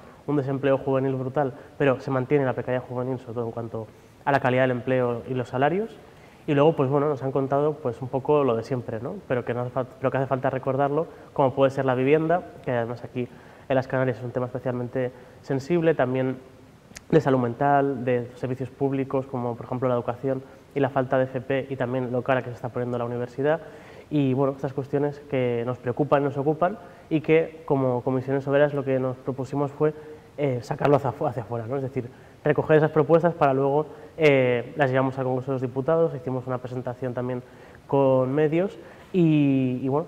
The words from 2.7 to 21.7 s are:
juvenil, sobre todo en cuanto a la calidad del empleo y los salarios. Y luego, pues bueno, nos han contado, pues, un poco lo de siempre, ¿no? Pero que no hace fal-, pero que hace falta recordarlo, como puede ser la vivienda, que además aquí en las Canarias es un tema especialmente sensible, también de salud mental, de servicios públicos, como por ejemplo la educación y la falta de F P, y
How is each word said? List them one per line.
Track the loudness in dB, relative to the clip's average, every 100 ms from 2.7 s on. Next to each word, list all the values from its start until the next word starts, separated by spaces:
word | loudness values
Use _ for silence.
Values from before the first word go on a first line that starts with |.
| -4 -4
juvenil, | -6 -6 -6
sobre | -8
todo | -8 -6
en |
cuanto | -6 -8 -8 -12 -16 -20 -8 0
a |
la | 2
calidad | 4 4
del | 2
empleo | 0 0 0 0 -2 -4
y |
los | -6 -4
salarios. | 0 0 0 -4 -10 -20 -20 -20 -12 0
Y |
luego, | 4 4 4
pues | 2
bueno, | 2 0
nos | -2
han | -2
contado, | -2 0 0 0 -2
pues, | -6 -6
un | -6
poco | -4 2 2
lo | 4 0
de |
siempre, | -2 -6 -4 -8
¿no? | -8 -8 -4
Pero | -4 -2
que |
no | -4
hace | -4
fal-, | -4 -6 -2
pero | -2
que | 0
hace | 0
falta | 0 0
recordarlo, | -2 -2 0 0 0 -4 -8 -8
como | 2 2
puede | 4 2
ser | 2 0
la | 2
vivienda, | 4 4 4 0 -2 -10 -4
que |
además | -2 -2 -6 -10
aquí | -8 -8 -10 -20 -12 -2
en | 0
las | 0
Canarias | 0 0 -2
es | -4
un |
tema | -4 -4
especialmente | -4 -4 -4 -4 -4 -4 -6 -20 -14
sensible, | -6 -4 0 0 2
también | 2 2 0 -2 -4 -10 -20 -20 -20 -20 -16 2
de | 2
salud | 4 2
mental, | 2 0 4 4 4 0
de | 0 0 -2 -8
servicios | -6 -6 -8
públicos, | -2 -2 -2 -2 -2 -4
como | -4 -4 -6
por | -6
ejemplo | -2 0
la | 0
educación | -2 -4 -4 -4 -8 -20 -8 -2
y |
la | 0
falta | 0 0 0
de |
F | 0 -4
P, | -4 -4
y | -4